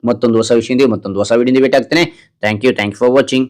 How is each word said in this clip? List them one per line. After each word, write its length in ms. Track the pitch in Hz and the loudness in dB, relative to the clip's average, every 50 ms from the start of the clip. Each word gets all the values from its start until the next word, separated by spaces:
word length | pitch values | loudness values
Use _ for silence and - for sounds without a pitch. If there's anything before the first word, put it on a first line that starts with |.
| - | -2
ಮತ್ತೊಂದು 320 | 120 117 113 - 117 113 | -2 -2 0 0 2 2
ಹೊಸ 140 | 113 110 - | 2 0 0
ವಿಷಯದಿಂದ, 400 | 123 117 113 - 127 127 139 123 | -2 -4 -2 -2 0 2 2 2
ಮತ್ತೊಂದು 280 | 110 101 - 98 98 98 | 0 -2 -6 -8 -4 -4
ಹೊಸ 120 | 101 - | -2 0
ವಿಡಿಯೋದಿಂದ 340 | 117 117 123 127 127 131 131 | 0 0 2 2 2 2 2
ಭೇಟಿ 120 | 135 139 | 2 2
ಆಗ್ತೇನೆ. 560 | 135 - - - 165 170 160 - _ _ _ _ _ - | 0 0 0 -2 -2 -2 -2 -6 _ _ _ _ _ -4
Thank 200 | 107 107 101 113 | -4 -4 0 0
you, 160 | 131 - - | 0 0 0
thank 160 | 104 104 98 | -4 -6 -4
you 120 | - 120 | 0 0
for 120 | 123 127 139 | 2 2 2
watching. 300 | 131 131 139 131 131 127 | 0 2 -2 -2 -2 -4